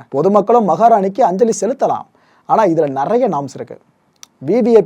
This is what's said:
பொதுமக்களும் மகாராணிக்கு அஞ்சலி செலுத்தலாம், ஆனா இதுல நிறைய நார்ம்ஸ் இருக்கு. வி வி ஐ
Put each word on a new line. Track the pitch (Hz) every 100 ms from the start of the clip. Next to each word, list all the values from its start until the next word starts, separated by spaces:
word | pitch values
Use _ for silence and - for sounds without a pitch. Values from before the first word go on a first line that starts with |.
| 120 135
பொதுமக்களும் | 180 208 202 240 196
மகாராணிக்கு | 160 233 226 190 196 220
அஞ்சலி | 190 233 226
செலுத்தலாம், | 196 269 180 120 - _ _ _ -
ஆனா | 139 202
இதுல | 160 147 135
நிறைய | 151 233 247 147
நார்ம்ஸ் | 139 135
இருக்கு. | 120 - _ _ _ _ - - 135
வி | 233 233
வி |
ஐ | 226